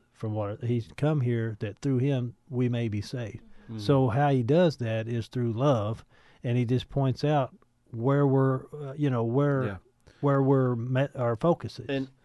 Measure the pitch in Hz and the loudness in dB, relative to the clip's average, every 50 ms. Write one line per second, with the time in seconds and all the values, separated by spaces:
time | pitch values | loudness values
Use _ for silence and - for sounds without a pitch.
0 | _ _ _ - - 110 107 107 104 101 107 - 123 117 123 120 - - - - | _ _ _ -8 -6 -6 -4 -4 -4 -4 -6 -6 -4 -2 -2 -2 -4 -6 -6 -2
1 | 143 151 160 147 123 123 120 117 113 113 107 - 113 104 92 - - 139 135 123 | 0 0 0 0 0 0 0 -2 -2 -4 -6 -6 -8 -8 -8 -4 -2 -2 0 0
2 | 131 143 139 127 123 120 - _ _ - 131 123 127 123 123 117 117 113 104 104 | 0 0 0 -2 -4 -6 -10 _ _ -8 -4 -2 -2 0 0 -2 -2 -2 -4 -6
3 | 101 - - 123 117 101 - - - - - - - - 113 110 101 147 139 135 | -6 -8 -8 -10 -10 -10 -12 -16 -18 -20 -20 -20 -16 -14 -12 -4 2 4 4 4
4 | 131 117 101 139 147 143 139 127 117 110 147 175 185 160 135 - 120 113 113 113 | 4 4 2 2 2 4 2 2 2 4 4 4 4 4 2 0 -4 -4 -2 -4
5 | 113 117 117 117 107 - - 127 120 117 107 113 135 147 131 110 101 107 117 - | -4 -4 -4 -4 -6 -4 -4 -2 -2 -2 0 0 2 2 2 2 0 -4 -6 -8
6 | - _ _ _ _ _ _ _ - 123 120 123 123 113 127 117 - - - 143 | -12 _ _ _ _ _ _ _ -4 -2 0 0 2 2 0 0 -2 -2 -2 0
7 | 135 131 117 - - 147 151 147 127 - - - _ _ _ _ _ - 120 113 | 0 0 0 0 0 0 2 0 0 -2 -8 -18 _ _ _ _ _ -14 -8 -2
8 | 117 135 139 143 143 135 131 135 135 135 131 127 - - - 147 147 135 131 151 | 0 2 2 4 4 4 4 4 4 2 0 -2 -4 -10 -14 -12 -12 -10 -4 -2
9 | 147 139 127 117 113 117 120 139 143 143 139 135 127 104 98 87 - _ _ _ | 0 0 0 0 0 0 2 2 2 2 2 0 -2 -2 -6 -8 -14 _ _ _
10 | _ - _ - 139 139 139 139 135 135 139 131 131 123 120 117 117 127 131 127 | _ -20 _ -2 0 2 2 4 4 4 4 4 2 2 0 -2 -2 -2 0 0
11 | 139 - - 131 123 120 117 - 165 175 165 - - - - - 117 120 139 135 | 0 -2 -2 -4 -2 -2 -2 0 2 0 0 0 -2 -12 -12 -10 -6 -4 -4 -4
12 | 135 135 _ _ | -4 -6 _ _